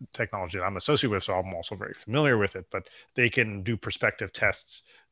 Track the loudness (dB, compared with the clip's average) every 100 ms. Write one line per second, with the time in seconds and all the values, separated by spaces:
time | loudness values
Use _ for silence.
0 | -8 -6 -4 -4 -4 -2 -2 -2 2 2
1 | 4 2 2 0 0 -4 -8 -8 -8 -10
2 | -4 2 4 4 2 -2 -8 -8 -8 -18
3 | -8 2 2 4 0 0 -2 -2 -4 0
4 | 0 0 -6 0 0 0 -6 -12 -12 -20
5 | _